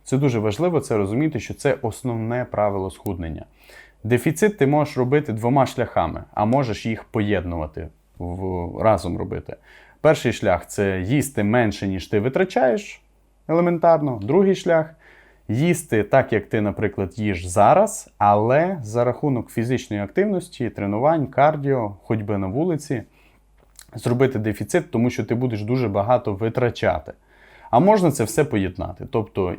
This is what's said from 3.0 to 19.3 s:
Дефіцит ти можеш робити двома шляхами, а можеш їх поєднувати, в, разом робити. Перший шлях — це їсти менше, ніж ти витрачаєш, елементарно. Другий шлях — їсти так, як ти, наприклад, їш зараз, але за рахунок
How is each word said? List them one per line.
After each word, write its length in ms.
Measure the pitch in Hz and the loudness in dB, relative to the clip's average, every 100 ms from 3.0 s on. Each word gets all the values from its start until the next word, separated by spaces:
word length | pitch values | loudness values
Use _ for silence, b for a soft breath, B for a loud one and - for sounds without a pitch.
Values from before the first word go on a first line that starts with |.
| 107 87 82 78 - B B B B B | -8 -6 -8 -10 -14 B B B B B
Дефіцит 540 | 107 120 165 156 214 208 | 0 0 0 2 0 2
ти 100 | 139 | 2
можеш 300 | 147 147 131 | 2 0 0
робити 360 | 123 147 147 | 2 2 0
двома 320 | 110 120 139 131 | -2 2 2 2
шляхами, 580 | - 110 - 82 82 - | 0 -2 0 -2 -4 -8
а 120 | - 107 | -2 2
можеш 400 | 135 123 101 117 | 2 0 -4 -6
їх 180 | 107 | -6
поєднувати, 840 | - 113 104 98 87 85 76 - 82 - _ - | -4 -2 0 0 -2 -6 -6 -8 -14 -16 _ -12
в, 640 | 87 90 95 90 85 - | -10 -6 -6 -4 -6 0
разом 340 | 110 98 87 87 | 2 2 0 -6
робити. 380 | 95 87 - - b b b b | -6 -8 -10 -18 b b b b
Перший 320 | 151 143 123 | 2 2 0
шлях — 340 | 104 104 87 - | 0 2 0 -2
це 340 | - 98 95 | -2 0 0
їсти 420 | 92 143 - - | 0 0 0 -2
менше, 440 | 101 120 110 98 98 | 2 2 2 0 -4
ніж 200 | 92 - | -4 -2
ти 120 | 107 | 0
витрачаєш, 840 | 120 170 185 240 254 214 - - _ _ _ _ - | 0 0 0 2 2 0 -4 -18 _ _ _ _ -2
елементарно. 720 | 165 175 170 170 160 147 113 | 0 2 4 4 4 2 -4
Другий 320 | 101 175 196 180 | 0 2 4 2
шлях — 380 | 175 165 160 - b b b b - | 2 0 0 -10 b b b b -4
їсти 560 | 110 170 170 - 110 | 0 2 0 0 0
так, 300 | 101 135 123 | 4 2 4
як 160 | 107 - | -2 0
ти, 120 | 113 | -2
наприклад, 580 | 104 92 104 - 95 - | -2 -2 -4 -2 -6 -4
їш 260 | 104 87 90 | -4 -2 -2
зараз, 640 | 95 107 165 208 - - _ | 4 6 6 2 -2 -16 _
але 600 | 104 104 110 139 180 185 | 4 4 4 2 2 -4
за 200 | 107 117 | -4 0
рахунок 460 | 120 117 151 | 0 0 -2